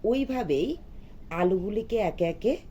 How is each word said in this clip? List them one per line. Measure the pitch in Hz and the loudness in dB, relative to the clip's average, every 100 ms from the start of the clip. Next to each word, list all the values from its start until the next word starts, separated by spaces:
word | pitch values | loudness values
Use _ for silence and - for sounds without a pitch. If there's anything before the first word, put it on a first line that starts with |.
ওইভাবেই | 214 262 254 254 190 139 220 349 - - - - - | 4 2 2 0 2 2 2 -2 -8 -16 -16 -16 -8
আলুগুলিকে | 165 180 185 190 214 220 226 | 0 2 2 0 -4 -2 0
একে | 185 - | 0 2
একে | 170 165 226 330 - | 0 2 0 0 -4